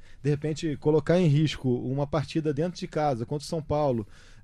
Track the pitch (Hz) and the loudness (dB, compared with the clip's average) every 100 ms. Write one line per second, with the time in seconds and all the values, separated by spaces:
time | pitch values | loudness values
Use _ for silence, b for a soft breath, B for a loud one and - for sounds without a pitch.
0 | b b 139 143 156 156 165 143 151 156 | b b -2 0 -2 -4 -4 -2 2 2
1 | 147 175 170 143 151 - 127 120 127 139 | 4 4 6 4 2 0 0 0 -2 -4
2 | 143 160 139 160 151 139 180 - 180 165 | -2 -2 -2 -2 -2 0 -2 -4 -6 0
3 | 151 117 120 147 - 165 - 151 147 120 | 0 0 -4 -6 -4 -6 -2 0 2 0
4 | 98 b b b | -4 b b b